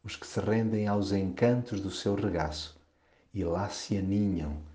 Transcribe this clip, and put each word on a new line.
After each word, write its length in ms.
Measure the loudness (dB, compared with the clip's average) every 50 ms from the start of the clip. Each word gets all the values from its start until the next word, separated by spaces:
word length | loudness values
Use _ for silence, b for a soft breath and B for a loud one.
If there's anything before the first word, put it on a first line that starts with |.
os 140 | -12 -12 -12
que 100 | -12 -12
se 140 | -6 -4 -2
rendem 480 | 0 2 2 2 2 2 0 0 2
aos 240 | 2 2 2 2 2
encantos 680 | 2 2 2 0 2 4 4 4 4 4 0 -2 -4 -4
do 100 | -4 -4
seu 240 | -6 -2 0 0 0
regaço 640 | 2 0 0 0 0 0 -2 -2 -6 -10 -10 -14 -20 _ b b b b b b b b b -4
e 100 | -2 0
lá 240 | 0 0 0 0
se 300 | -2 -4 -8 -4 -2 0
aninham 600 | 0 2 2 2 2 2 2 2 0 -2 -2 -4 -6 -8 -12